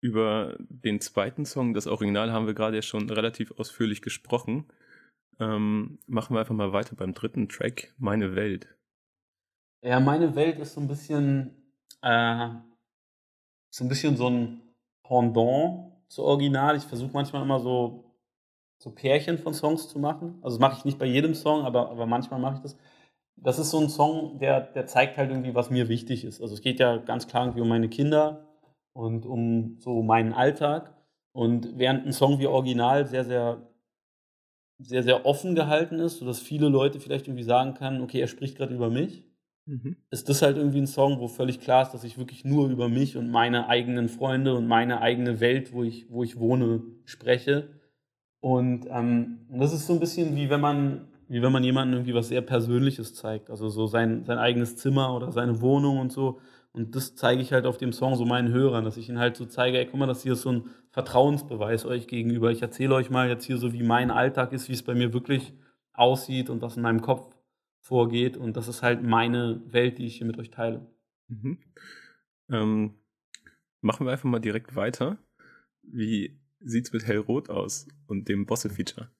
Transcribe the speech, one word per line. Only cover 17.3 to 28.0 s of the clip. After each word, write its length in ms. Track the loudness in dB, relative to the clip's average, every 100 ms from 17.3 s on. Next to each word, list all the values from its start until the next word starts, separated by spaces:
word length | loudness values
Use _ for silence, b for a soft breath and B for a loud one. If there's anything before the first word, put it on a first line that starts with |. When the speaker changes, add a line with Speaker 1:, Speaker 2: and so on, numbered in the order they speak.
| -4
Speaker 2:
immer 180 | 0 0
so, 440 | 2 0 0 -4 -20 _ _ _ _ _ _ _
so 80 | -18
Pärchen 480 | -6 2 2 2 -4
von 160 | -4
Songs 340 | -2 0 -2 -4
zu 100 | -4
machen. 400 | -4 -4 -10 -10
Also 160 | -8 4
das 20 |
mach 180 | 4 4
ich 60 |
nicht 140 | -6 -2
bei 80 | 0
jedem 280 | 2 2
Song, 280 | 0 0 0
aber, 260 | 2 0 -2
aber 160 | -4 -2
manchmal 340 | -2 -2 -4
mach 140 | -4 -6
ich 40 |
das. 160 | -12 -20 b b b b _ _
Das 220 | -2 0
ist 120 | 0
so 100 | 2
ein 80 | 0
Song, 500 | 2 0 2 -6 -4
der, 220 | 2 2
der 260 | 0 -8 -2
zeigt 300 | 2 2 2
halt 120 | -2
irgendwie, 240 | -2 -2
was 160 | -2 0
mir 180 | 0 2
wichtig 360 | 0 -2 -6
ist. 160 | -6 -10
Also 120 | -10
es 60 | -4
geht 200 | -4 4
ja 180 | 4 4
ganz 280 | -2 -6 -2
klar 160 | -2
irgendwie 180 | -2 0
um 60 | 2
meine 200 | 2 0
Kinder 600 | 0